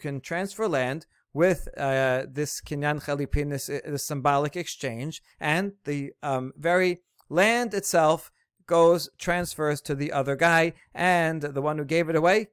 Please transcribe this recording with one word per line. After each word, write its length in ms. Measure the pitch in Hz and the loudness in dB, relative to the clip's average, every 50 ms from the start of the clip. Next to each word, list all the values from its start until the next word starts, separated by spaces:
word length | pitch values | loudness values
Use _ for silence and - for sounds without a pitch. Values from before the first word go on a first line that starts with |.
| - | -8
can 160 | 147 139 135 | -8 -8 -8
transfer 460 | - - 165 175 190 196 - - 220 208 | -6 -6 -4 -4 -4 -6 -4 -4 -2 0
land 320 | 160 135 127 123 135 160 - _ _ _ _ _ - | 0 0 0 -2 -4 -6 -10 _ _ _ _ _ 0
with, 360 | 139 170 190 180 - - - - | 2 4 4 4 2 -2 -8 -8
uh, 480 | - 143 135 135 135 135 131 127 131 135 135 131 139 | -4 -2 0 0 2 2 2 0 0 -2 -4 -6 -6
this 140 | 151 143 - - | -6 -6 -6 -8
kinyan 380 | - - 147 143 143 147 151 151 - | -10 -8 -6 -4 -2 -2 -2 -2 -2
chalipin, 420 | - 143 143 143 135 - 147 147 147 | -4 -4 -4 -2 -2 -2 -2 -2 -2
this, 180 | 143 135 - - | -4 -6 -6 -6
uh, 120 | 143 139 - - 147 | -6 -6 -6 -6 -6
this 120 | 139 - - 151 | -6 -6 -6 -6
symbolic 420 | 139 127 143 143 139 147 151 - | -2 0 2 2 2 2 -2 -4
exchange, 680 | 180 170 - - - - 135 117 113 127 156 160 - - _ _ - - 151 151 | -6 -8 -8 -8 -8 -8 -8 -6 -6 -8 -10 -10 -12 -16 _ _ -8 -4 -2 0
and 100 | 175 196 202 196 _ _ | 0 -2 -4 -6 _ _
the, 280 | - 147 143 139 143 - _ - | -6 -6 -6 -6 -8 -10 _ -6
um, 300 | 143 135 131 127 131 - | -4 -2 -2 -4 -6 -8
very 360 | - 143 170 175 185 185 185 175 170 _ _ _ _ _ - | -4 -2 2 2 2 2 2 0 -4 _ _ _ _ _ -4
land 440 | 143 160 190 220 233 240 247 226 202 | 0 2 2 4 2 2 -2 -2 -4
itself 560 | 196 - - - 170 160 156 160 156 - - _ _ _ _ _ _ _ | -4 -2 0 2 4 4 4 4 2 -2 -8 _ _ _ _ _ _ _
goes, 420 | - 165 170 165 170 175 170 170 - _ - - | 0 4 6 8 8 6 4 2 -4 _ -8 -4
transfers 540 | - 175 180 175 170 - - 156 151 147 139 | -2 -2 -2 -2 -4 -4 -2 0 0 0 -2
to 140 | - - 147 | -2 -4 -4
the 160 | 139 143 147 - | -4 -4 -2 -2
other 240 | 143 135 139 139 | -2 0 0 0
guy, 280 | 135 170 170 170 165 165 170 160 - _ _ - | 2 4 4 6 6 4 2 0 -6 _ _ -6
and 460 | - 170 180 180 175 165 160 160 160 | -2 2 2 4 4 2 0 0 -2
the 220 | 147 143 139 135 139 151 | -4 -4 -4 -2 -2 -2
one 100 | 151 156 | -2 -2
who 60 | 147 | -2
gave 240 | 135 160 170 170 156 | 0 0 0 2 2
it 60 | 165 | 2
away 220 | 160 156 170 190 220 226 - | 2 4 4 4 4 2 -2